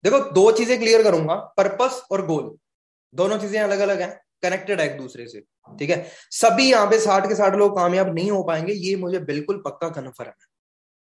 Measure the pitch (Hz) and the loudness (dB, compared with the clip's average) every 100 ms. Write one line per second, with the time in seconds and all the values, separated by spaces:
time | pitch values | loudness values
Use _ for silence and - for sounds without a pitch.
0 | 190 269 - 185 208 220 233 247 220 226 | 2 2 2 4 4 4 0 0 4 4
1 | 214 170 156 185 - - 185 - 254 - | 6 2 0 -4 -4 -2 0 0 -2 -4
2 | - 196 185 156 127 - _ _ _ _ | -6 -6 -2 -4 -6 -16 _ _ _ _
3 | _ 135 190 214 202 214 208 196 196 185 | _ -2 -2 -2 -4 -2 -2 0 0 -2
4 | 180 - _ _ 180 185 185 196 147 135 | -4 -10 _ _ -4 -4 -4 -2 -2 -4
5 | 131 - 117 110 _ _ - - 143 170 | -14 -16 -18 -18 _ _ -20 -10 -4 -4
6 | - - - - 226 240 262 240 202 220 | -4 -20 -14 2 2 4 4 4 4 2
7 | 214 196 196 202 202 196 202 190 175 180 | 4 2 0 0 0 4 2 2 0 0
8 | 190 165 190 202 165 160 165 208 180 196 | 0 -2 -2 -2 -2 -4 -4 -6 -4 -4
9 | 180 185 147 143 147 202 143 - 165 156 | -4 -6 -4 -6 -4 -6 -6 -8 -8 -8
10 | 131 - 113 - _ _ _ _ _ _ | -14 -16 -18 -18 _ _ _ _ _ _